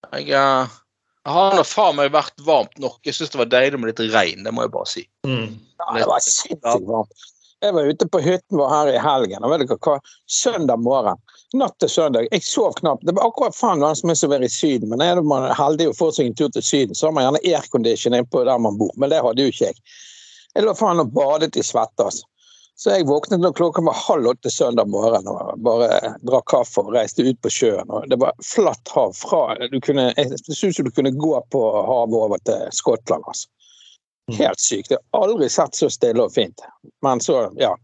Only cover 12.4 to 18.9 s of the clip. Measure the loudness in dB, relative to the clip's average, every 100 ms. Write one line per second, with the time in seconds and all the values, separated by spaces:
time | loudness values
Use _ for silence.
12.4 | -2 0 0 0 -2 -2 -2 0 0 0
13.4 | -2 0 0 2 2 0 0 2 2 2
14.4 | 0 0 0 0 -2 0 2 2 2 0
15.4 | 0 0 2 2 0 0 -2 0 -2 0
16.4 | -2 -2 0 0 0 0 -2 2 2 2
17.4 | 0 -2 0 0 2 0 2 0 0 0
18.4 | 2 2 0 0 -2